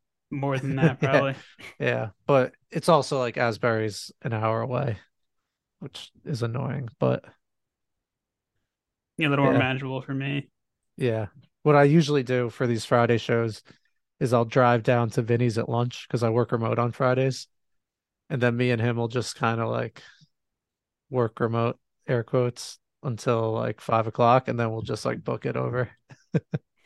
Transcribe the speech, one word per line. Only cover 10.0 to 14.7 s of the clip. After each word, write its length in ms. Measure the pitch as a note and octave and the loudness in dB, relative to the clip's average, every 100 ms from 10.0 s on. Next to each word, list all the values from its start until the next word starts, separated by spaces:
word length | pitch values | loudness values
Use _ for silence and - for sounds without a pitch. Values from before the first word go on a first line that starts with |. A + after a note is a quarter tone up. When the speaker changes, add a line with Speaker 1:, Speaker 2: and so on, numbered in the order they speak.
Speaker 1:
for 120 | C3+ C3+ | -6 -6
me. 340 | C3+ C#3+ - _ _ _ _ - | -4 -6 -8 _ _ _ _ -4
Speaker 2:
Yeah. 300 | B2 A2 G#2 - _ _ | -2 -2 -4 -12 _ _
What 120 | D3 C#3+ | 4 6
I 80 | |
usually 400 | C#3+ E3 D3 D3 | 8 6 4 0
do 260 | B2 B2+ A#2+ | 0 -2 -2
for 160 | - B2 | -2 -2
these 200 | A2+ - | 0 2
Friday 320 | B2 A#2 A#2 | 4 4 2
shows 420 | - A#2 A2+ G#2 - - _ _ _ - | 0 0 -2 -6 -16 -20 _ _ _ -4
is 140 | B2+ | 0
I'll 120 | A#2+ A#2 | 2 2
drive 360 | C3+ B2 | 4 4